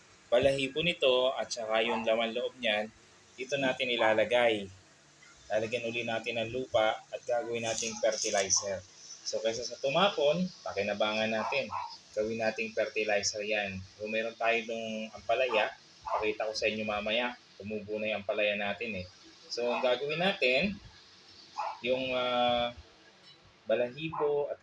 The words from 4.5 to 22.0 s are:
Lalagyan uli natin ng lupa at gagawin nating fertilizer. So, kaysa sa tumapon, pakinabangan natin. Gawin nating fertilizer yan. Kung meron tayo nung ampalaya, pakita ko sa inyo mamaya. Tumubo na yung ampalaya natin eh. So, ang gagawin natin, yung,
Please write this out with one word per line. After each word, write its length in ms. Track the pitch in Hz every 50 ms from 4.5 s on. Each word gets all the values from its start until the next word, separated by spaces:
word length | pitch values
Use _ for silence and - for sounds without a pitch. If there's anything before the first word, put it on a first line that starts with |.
| 110 104 98 95 - - - - - - - - - - - - - - - -
Lalagyan 400 | 101 110 110 110 120 120 117 117
uli 160 | 113 120 117
natin 320 | 117 113 113 113 120 117 117
ng 160 | 113 113 120
lupa 400 | 131 131 - - 117 110 110 113 - - -
at 100 | - 107 -
gagawin 400 | - 120 120 117 117 117 117 113
nating 320 | 113 110 113 117 113 110 107
fertilizer. 800 | - 110 107 104 - 110 101 101 98 95 - - - 101 98 90 - - - - - - - - -
So, 160 | - - 107 104
kaysa 240 | 110 113 120 120
sa 160 | - 120 - -
tumapon, 640 | 139 139 165 190 202 202 - 147 143 156 175 185 185 - - -
pakinabangan 720 | 95 90 95 101 104 104 101 110 107 107 110 110 110 113
natin. 320 | 110 107 - - 139 127 107 92 - - - - - - - -
Gawin 240 | 107 110 110 113 113
nating 320 | 113 110 107 - 113 110
fertilizer 720 | 107 113 107 - - 110 107 104 104 101 101 - - 107 104
yan. 400 | 104 107 104 101 98 95 95 92 - - -
Kung 160 | 107 107 110
meron 240 | 110 110 113 113 -
tayo 160 | 117 113 117 117 110 113
nung 400 | 113 113 113 113 110 110 110 110 - -
ampalaya, 560 | - - 117 123 131 127 117 107 107 110 - - - - - - -
pakita 400 | - - 117 107 107 107 - 113
ko 80 | 110 110
sa 160 | - 117 107
inyo 160 | 107 107 107
mamaya. 480 | 107 104 104 104 107 107 120 123 123 120 - - - - -
Tumubo 400 | 98 104 107 107 98 104 107 107
na 160 | 107 107 107
yung 80 | 101 98
ampalaya 320 | - 104 110 104 104 104
natin 480 | 104 104 101 101 - 117 117 104 92 90
eh. 40 | - - - - - - - - -
So, 160 | - - 120
ang 160 | 120 120 110 123
gagawin 400 | 127 123 123 143 143 156 165 175
natin, 560 | 196 196 - 135 127 127 135 175 208 202 - - - - - - - - - - - - - - - - - - - - - -
yung, 320 | 120 127 131